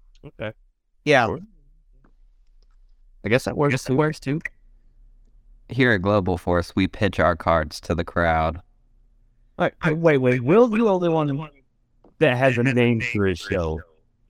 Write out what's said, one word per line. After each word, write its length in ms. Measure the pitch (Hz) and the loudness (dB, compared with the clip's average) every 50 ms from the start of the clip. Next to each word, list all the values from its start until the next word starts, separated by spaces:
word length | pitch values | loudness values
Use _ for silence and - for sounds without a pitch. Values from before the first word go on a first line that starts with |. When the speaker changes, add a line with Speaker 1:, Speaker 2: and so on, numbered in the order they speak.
| _ _ _ _ - | _ _ _ _ -20
Speaker 1:
Okay. 280 | 147 - - 113 107 - _ _ _ _ _ _ _ _ _ _ | -20 -14 -12 -12 -12 -12 _ _ _ _ _ _ _ _ _ _
Speaker 2:
Yeah. 220 | 147 147 127 117 | 2 2 2 2
Speaker 1:
Sure. 140 | 95 98 160 202 - _ _ _ _ _ _ _ _ _ _ _ _ _ _ - _ _ _ _ _ _ - _ _ _ _ - _ - _ - - - - - | 0 -4 -6 -10 -18 _ _ _ _ _ _ _ _ _ _ _ _ _ _ -20 _ _ _ _ _ _ -20 _ _ _ _ -20 _ -20 _ -20 -20 -20 -10 -2
I 40 | 101 | 0
guess 140 | 110 131 - | 0 0 0
that 120 | - - | -2 -2
works 160 | - 147 143 | -2 0 0
Speaker 3:
Guess 120 | 127 120 - | 0 -2 -2
Speaker 1:
too. 100 | - 127 | -2 0
Speaker 3:
it 20 | |
works 240 | 139 151 156 151 - | 0 0 -2 -4 -6
too. 200 | - 135 147 165 - - - _ _ - - _ _ - _ - - - - _ _ _ _ - _ - - - _ - | -8 -6 -6 -6 -8 -12 -18 _ _ -20 -20 _ _ -20 _ -20 -20 -20 -20 _ _ _ _ -20 _ -20 -20 -20 _ -8
Here 220 | 117 127 131 123 | -2 0 2 2
at 100 | 110 95 | 2 2
Global 340 | 87 101 104 104 90 92 90 | 2 2 2 2 0 0 -4
Force, 400 | 85 - 90 87 85 82 - - | -4 -2 -2 -2 -2 -2 -2 -2
we 100 | 95 95 | -2 -2
pitch 320 | 90 - - 107 98 - - | -2 -2 -2 -2 -2 0 2
our 160 | 85 85 85 | 0 0 0
cards 440 | - - 87 82 80 80 78 - - | 0 0 0 0 0 0 -4 -8 -14
to 120 | - - 85 | -6 -4 -4
the 100 | 80 85 | -4 -4
crowd. 560 | - - 87 85 82 80 80 80 80 80 87 - _ _ _ _ _ _ _ _ _ _ _ _ _ _ _ _ _ _ - | -4 -2 -2 0 0 2 0 0 -2 -4 -8 -14 _ _ _ _ _ _ _ _ _ _ _ _ _ _ _ _ _ _ -4
Speaker 1:
All 60 | 180 | -4
right, 100 | - - _ | -4 -4 _
wait, 140 | - 165 151 | -4 -4 -2
wait, 220 | 165 165 165 147 135 | 2 2 2 4 4
wait. 240 | 127 123 127 127 | 2 2 0 0
Will's 280 | 117 131 180 226 247 240 | 2 2 4 4 4 4
the 140 | 208 220 233 | 2 0 0
only 240 | 214 190 180 175 170 | 0 0 0 0 0
one 400 | 160 160 151 143 135 143 160 151 _ _ _ _ _ _ _ _ _ _ _ - _ _ | 0 0 -2 -2 -4 -6 -8 -12 _ _ _ _ _ _ _ _ _ _ _ -20 _ _
that 180 | 160 135 123 | 0 2 2
has 220 | 123 135 135 117 117 | 2 2 2 2 2
a 40 | |
name 380 | 120 135 120 123 120 120 120 110 | 0 2 2 2 2 2 2 0
for 240 | 104 - - 104 98 | -2 -4 -2 0 0
his 120 | 95 90 - | 0 0 -2
show. 400 | - - 95 92 85 80 80 78 - _ _ _ _ _ _ _ _ | -4 -6 -4 -4 -2 -4 -6 -6 -10 _ _ _ _ _ _ _ _